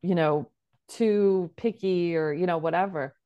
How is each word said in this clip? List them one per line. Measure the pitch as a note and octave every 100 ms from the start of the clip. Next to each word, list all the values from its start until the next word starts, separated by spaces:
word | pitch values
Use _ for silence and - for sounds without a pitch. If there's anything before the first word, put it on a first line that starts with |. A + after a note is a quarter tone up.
you | F3
know, | F3 D#3 D3+ B2+ _ _ _ _
too | - A3+ G#3 G3 F#3+ F3 -
picky | A#3 - F#3+ F3+ F3 E3
or, | D#3
you | D3 F3+
know, | E3
whatever. | D#3+ E3 G3 E3+ C3+ _